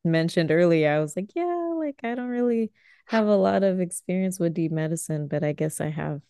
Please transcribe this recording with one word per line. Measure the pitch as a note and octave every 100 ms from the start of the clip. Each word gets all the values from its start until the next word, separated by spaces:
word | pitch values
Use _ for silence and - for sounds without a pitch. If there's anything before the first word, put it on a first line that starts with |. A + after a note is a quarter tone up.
mentioned | E3+ E3 E3 F3 D#3+
earlier, | D#3+ F3 D#3+ D3+
I | D3+
was | D#3 F#3
like, | G3+
"Yeah, | E4+ F4 F4 E4+ E4
like, | D4+ C#4
I | A#3
don't | A#3+ B3
really | A#3+ A#3+ A#3 A3 - _ _ -
have | A3+ G#3+
a | G3+
lot | G3 G3
of | G3 F#3
experience | F3 - - F#3 F#3+ F#3
with | E3+
deep | D#3+ D#3+
medicine, | D#3+ D#3 E3 - D3+ D3
but | D3
I | D3+
guess | D3 D#3 -
I | D#3
have." | D#3 D3+ D3